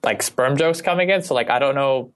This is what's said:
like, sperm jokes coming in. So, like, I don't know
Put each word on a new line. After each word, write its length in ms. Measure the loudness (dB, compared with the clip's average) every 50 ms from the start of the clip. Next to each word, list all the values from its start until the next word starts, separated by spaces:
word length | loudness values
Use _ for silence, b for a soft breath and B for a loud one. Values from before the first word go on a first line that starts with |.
| -2
like, 180 | -2 -2 -2
sperm 340 | -4 -4 -2 0 0 0 2
jokes 260 | 2 2 0 0 0
coming 280 | -2 -2 0 0 0 2
in. 120 | 0 0
So, 120 | 0 0 -2
like, 160 | -2 0 0
I 80 | 0 0
don't 160 | 2 0 0
know 380 | 0 0 0 0 0 -2 -6 _